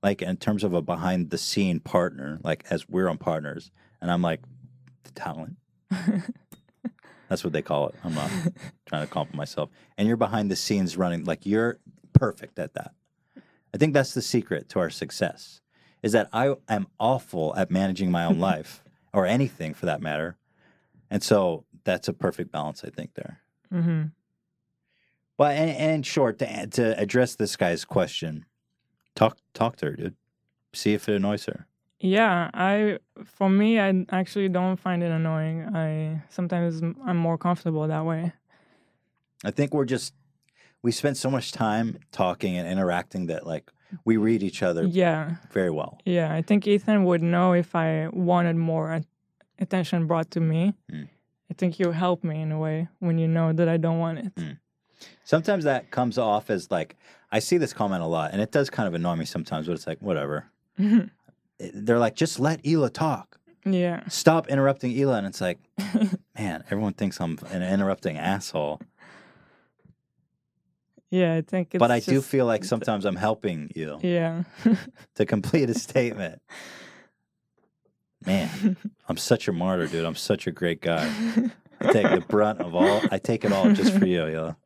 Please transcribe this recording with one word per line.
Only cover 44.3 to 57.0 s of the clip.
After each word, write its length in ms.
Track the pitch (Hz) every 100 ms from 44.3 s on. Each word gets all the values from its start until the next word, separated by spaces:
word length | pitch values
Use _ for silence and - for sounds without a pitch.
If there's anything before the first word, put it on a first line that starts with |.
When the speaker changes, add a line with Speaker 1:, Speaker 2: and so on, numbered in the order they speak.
| 113
Speaker 1:
each 180 | 95 -
other 200 | 95 82 180
Speaker 2:
Yeah. 500 | 175 175 160 156 170 -
Speaker 1:
very 200 | - -
well. 280 | 78 76 - -
Speaker 2:
Yeah, 260 | 175 160
I 80 | 160
think 260 | 165 208 208
Ethan 360 | 202 - 214 185
would 180 | 175
know 300 | 165 175 185
if 220 | 175 170 170
I 320 | 160 160 160
wanted 420 | - 175 180 175 165
more 360 | 165 160 160
at-, 120 | 165 160 _ _ _ _ _
attention 460 | 196 190 170 175 160
brought 240 | 165 165
to 80 | -
me. 340 | 165 160 185 202 _
Speaker 1:
Mm. 180 | - 143 _ _ _ _
Speaker 2:
I 20 | 175
think 180 | 185 165
he'll 160 | 180
help 320 | 165 180 175
me 160 | 170 156
in 100 | 156
a 60 | 156
way 280 | 156 156 170 _
when 180 | 175 165
you 100 | 160
know 240 | 165 165
that 160 | 160 170
I 80 | 165
don't 240 | 165 165
want 200 | 165 160
it. 160 | 202 -
Speaker 1:
Mm. 220 | 160 139 _ _ _ _ - - -
Sometimes 400 | 156 160 202 151
that 260 | 131 -
comes 260 | - 117 117
off 320 | 113 104 -
as, 220 | 104 85
like, 240 | 92 80 -